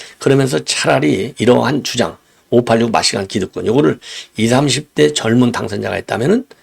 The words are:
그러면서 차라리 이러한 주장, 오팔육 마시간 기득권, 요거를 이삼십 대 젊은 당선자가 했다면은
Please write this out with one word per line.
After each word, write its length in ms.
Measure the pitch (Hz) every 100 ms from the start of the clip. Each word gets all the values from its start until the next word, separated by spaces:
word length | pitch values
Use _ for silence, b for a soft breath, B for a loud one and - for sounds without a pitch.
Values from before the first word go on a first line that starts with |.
| B B
그러면서 460 | - 135 131 151
차라리 720 | - - 147 135 151 131 123 -
이러한 460 | 117 123 120 143
주장, 320 | - 120 90 - b b b
오팔육 420 | 120 120 113 117
마시간 360 | 82 - 113 98
기득권, 400 | 107 92 90 92
요거를 320 | 123 151 120 B B B -
이삼십 560 | 113 127 143 127 -
대 180 | - 151
젊은 400 | 147 113 120 123
당선자가 420 | - 113 104 107 95
했다면은 500 | - 104 135 233 254 b